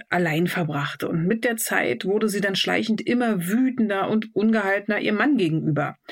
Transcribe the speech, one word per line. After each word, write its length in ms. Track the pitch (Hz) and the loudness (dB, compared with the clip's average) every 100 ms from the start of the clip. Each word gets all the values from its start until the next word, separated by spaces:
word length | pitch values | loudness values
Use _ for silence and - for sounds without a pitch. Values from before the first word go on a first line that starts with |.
| - | -2
allein 380 | 180 170 156 175 | -2 0 0 0
verbrachte 600 | 185 156 147 143 - 175 | 0 -2 -2 -4 -6 -4
und 180 | 170 175 | -2 0
mit 180 | 226 | 0
der 140 | 247 226 | 0 -2
Zeit 480 | - 190 - 127 185 | -2 0 0 -2 -2
wurde 240 | 208 214 | 0 0
sie 120 | 196 | 0
dann 140 | 196 185 | -2 0
schleichend 460 | 196 180 220 214 | 0 0 0 -2
immer 460 | - 240 240 196 170 | 0 0 2 0 0
wütender 640 | 226 262 254 208 196 185 | 2 2 2 0 0 0
und 260 | 220 214 190 | 0 -2 0
ungehaltener 640 | 220 220 196 196 202 208 | 2 2 2 0 0 -2
ihrem 180 | - 208 | 0 2
Mann 200 | 254 269 | 2 4
gegenüber. 580 | 170 160 151 147 143 - - | 2 2 0 0 -2 -6 -14